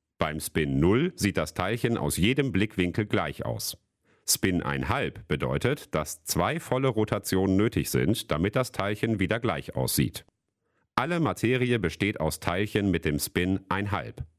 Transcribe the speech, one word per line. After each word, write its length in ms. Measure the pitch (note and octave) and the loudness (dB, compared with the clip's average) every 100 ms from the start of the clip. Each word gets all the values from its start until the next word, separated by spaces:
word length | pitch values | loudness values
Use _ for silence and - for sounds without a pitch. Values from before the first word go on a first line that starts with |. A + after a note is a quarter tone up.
| _ - | _ -4
Beim 200 | D#2+ D#2+ | -2 -2
Spin 400 | - E2 D2 C#2 | -4 0 2 4
null 340 | E2 A2+ F3 - | 4 4 2 0
sieht 200 | G2+ F2+ | -2 0
das 160 | D#2 | -2
Teilchen 460 | - F#2 A#2 B2 A#2 | -2 -2 0 0 0
aus 180 | D2 - | 0 2
jedem 360 | F#2+ C#3 C3+ | 2 2 2
Blickwinkel 540 | F#2 G#2+ - F2+ G2 G#2 | 2 0 0 0 0 0
gleich 380 | G#2 D#2 - | 0 0 -4
aus. 320 | A1+ A1+ - - _ _ _ _ - | -4 -4 -6 -10 _ _ _ _ -4
Spin 360 | - G2 F2+ | 0 2 2
ein 260 | - C#2 C2 | 0 -2 0
halb 380 | B2+ F2+ - - | 0 -2 -6 -4
bedeutet, 640 | D2 B1+ C#2 A#2+ D3+ - D#2 | -2 -2 0 0 -2 -4 -4
dass 260 | D2+ - | -4 -8
zwei 380 | - - F#2 D#3+ | -4 0 0 -2
volle 280 | - B2+ C3+ | -2 0 0
Rotationen 680 | G#2+ G#2+ G#2 - F#2 F#2+ F#2+ | 0 0 -2 0 2 4 4
nötig 340 | A2+ - C#2+ | 2 0 0
sind, 400 | B1 C#2 A2+ - | 0 2 0 0
damit 240 | D2+ F#2+ | 0 0
das 160 | B2+ B2 | 0 -2
Teilchen 480 | - G2 G#2+ A2+ A2 | -2 -2 -2 0 0
wieder 220 | F2+ A2+ | 0 0
gleich 340 | A#2 D2 - | -2 -4 -4
aussieht. 500 | - B1+ - B1+ - - _ _ _ _ _ _ - | -4 -2 0 -2 -4 -16 _ _ _ _ _ _ -4
Alle 220 | C#3 F3 | -2 0
Materie 600 | C#3+ F2+ A2+ B2+ B2 A#2+ | 0 0 2 2 2 2
besteht 420 | E2+ - G2+ - | 0 0 -2 0
aus 200 | D#2 - | -2 -2
Teilchen 500 | - F2+ G#2 G#2+ G2 | -2 -2 0 0 2
mit 160 | E2+ - | 2 2
dem 120 | D2 | 0
Spin 420 | - - F2+ F#2+ - | -2 0 0 0 -2
ein 200 | F#2+ G2+ | -2 -2
halb. 360 | F#2+ A#1 - - | -4 -4 -10 -14